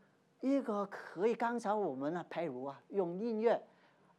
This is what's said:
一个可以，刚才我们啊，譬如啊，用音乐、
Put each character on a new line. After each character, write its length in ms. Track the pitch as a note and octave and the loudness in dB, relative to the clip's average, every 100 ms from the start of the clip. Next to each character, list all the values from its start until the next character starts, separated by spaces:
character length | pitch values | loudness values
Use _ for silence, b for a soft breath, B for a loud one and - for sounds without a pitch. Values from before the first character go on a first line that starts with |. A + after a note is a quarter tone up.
| b b b _ | b b b _
一 200 | C4 C#4 | 2 2
个 240 | A#3 G#3 G3+ | 2 -2 -2
可 420 | - - D#3+ G#3+ | -6 -12 0 2
以， 60 | |
刚 220 | A#3 A#3 A#3 | 2 0 0
才 140 | G3+ | 0
我 220 | G#3+ F#3 | 0 0
们 220 | C3 C#3+ F3 | 0 -2 -2
啊， 100 | D#3 | -4
譬 180 | E3+ E3+ | -4 -4
如 180 | B2 | -4
啊， 160 | C3+ C#3 - | -8 -10 -4
用 280 | G3 F3 F3 | -2 0 0
音 240 | A#3 A3 | -2 2
乐、 240 | A3+ G3+ - b b b b | 4 4 0 b b b b